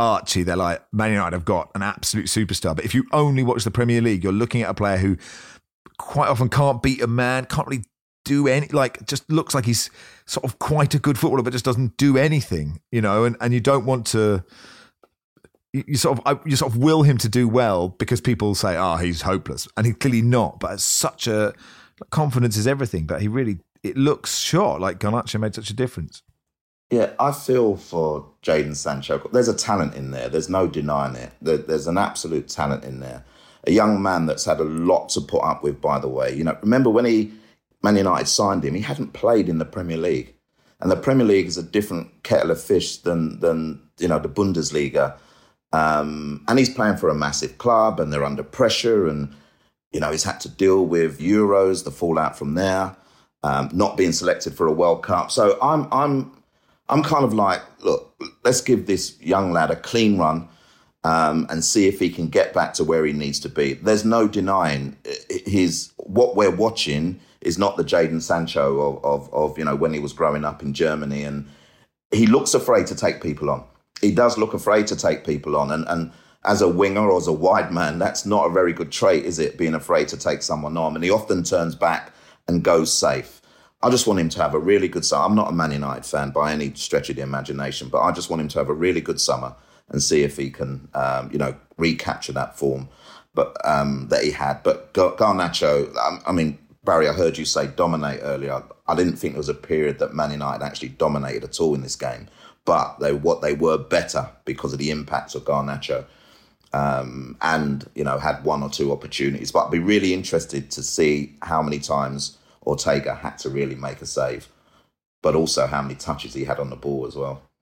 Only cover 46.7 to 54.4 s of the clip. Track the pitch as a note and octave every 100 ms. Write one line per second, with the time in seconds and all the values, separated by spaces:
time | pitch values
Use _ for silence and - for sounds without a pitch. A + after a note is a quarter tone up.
46.7 | - G#2+ F#2 F2 D2 D2 C#2 C2 - A#2+
47.7 | A2+ A2 F2 D2+ D2 C#2+ C#2 C#2+ - A#2
48.7 | - A#2 A2 E2+ D2 C#2+ - _ _ _
49.7 | _ _ - D2+ D#2 F#2+ - - - F#2+
50.7 | F#2+ F2 E2+ D#2+ C#2+ E2 G#2 G#2 G2+ F#2+
51.7 | F#2 - - F2 D#2+ D#2 - C#2+ D#2+ G2
52.7 | F#2+ F#2 - _ _ _ _ D2+ C#2 C#2
53.7 | E2+ G2+ - F2+ E2 F2 F2